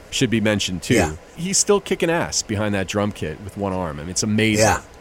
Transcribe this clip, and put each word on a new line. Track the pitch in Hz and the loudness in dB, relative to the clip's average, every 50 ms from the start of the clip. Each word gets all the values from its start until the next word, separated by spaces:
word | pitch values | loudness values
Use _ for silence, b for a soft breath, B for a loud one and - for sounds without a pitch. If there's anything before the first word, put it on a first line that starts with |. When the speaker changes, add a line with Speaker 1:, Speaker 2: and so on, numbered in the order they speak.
| - - | -12 -10
Speaker 1:
should | - - 139 113 | -4 -2 0 2
be | 110 113 | 2 2
mentioned, | 104 107 107 101 - - 92 87 - | 2 2 2 0 0 -4 -4 -4 -2
too. | - - | 2 2
Speaker 2:
Yeah. | - 92 78 80 82 - - - | 2 2 0 -2 -8 -14 -18 -14
Speaker 1:
He's | - 165 190 196 - | -10 -6 -2 0 0
still | - - 202 202 | 2 4 2 2
kicking | - - 196 - 190 165 | 2 0 -2 0 0 0
ass | 165 170 127 78 - - - | 2 0 0 -2 -4 -4 -4
behind | - 110 101 107 104 101 | -2 -2 -2 0 0 0
that | 98 95 - | 0 -2 -2
drum | - 104 101 104 | 0 0 0 0
kit | 101 - 104 78 78 78 | -2 -4 -6 -8 -8 -8
with | 101 98 - 101 | -12 -12 -8 -4
one | 101 98 92 | -4 -2 -2
arm. | 92 92 82 73 73 | -2 -4 -4 -6 -8
I | 76 | -8
mean, | 87 | -6
it's | 92 - - | -4 -4 -2
amazing. | 107 107 107 110 110 107 104 110 104 | 0 2 2 4 4 4 4 4 4
Speaker 2:
Yeah. | 95 - - - - - | 4 0 -4 -10 -20 -10